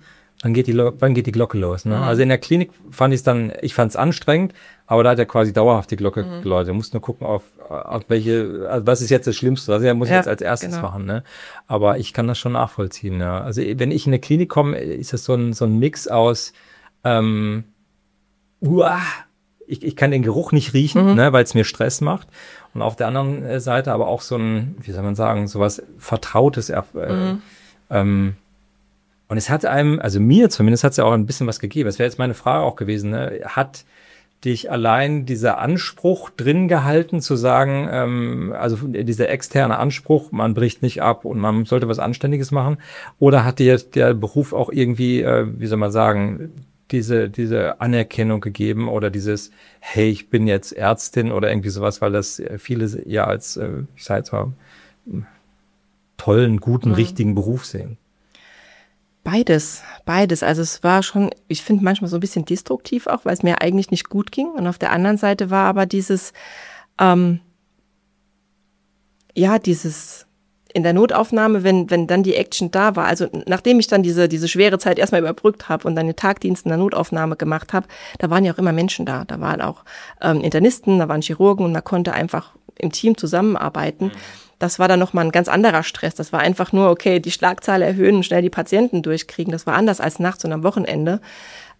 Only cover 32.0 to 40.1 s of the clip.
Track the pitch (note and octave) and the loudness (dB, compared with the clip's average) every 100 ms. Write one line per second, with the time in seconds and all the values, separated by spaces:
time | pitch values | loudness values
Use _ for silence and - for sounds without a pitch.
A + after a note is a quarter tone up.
32 | A#2+ - B2+ A2+ B2+ D3+ D3 - G#2 G#2+ | -2 -2 -4 -2 -2 0 0 -2 -4 -4
33 | G#2 A2+ C3 - - - C3+ - - _ | -4 -4 -6 -8 -6 -4 -4 -6 -20 _
34 | _ _ _ _ B2+ A#2+ - B2+ A2+ A#2 | _ _ _ _ -4 -4 -4 -2 2 2
35 | C#3+ D3+ B2+ A#2 A2+ - A#2+ F3 - - | 2 -2 -4 -2 0 0 0 -2 -4 -4
36 | F3 F#3 - - B2 D#3+ F3+ E3+ C3+ D#3 | -2 -2 -4 -4 0 2 2 2 2 2
37 | E3 E3+ - B2+ B2 B2+ C3+ C#3 D3 B2+ | 0 -2 -2 0 2 2 2 -2 -4 -2
38 | A#2+ B2 A#2+ B2 F#2 - A#2+ A2+ C#3 A#2 | -2 -2 -4 -4 -6 -4 -4 -2 -4 -4
39 | A#2 A2 A2+ C3 - C#3+ B2 - C#3 C3+ | -2 0 0 -2 -2 0 0 0 -2 -4
40 | - | 0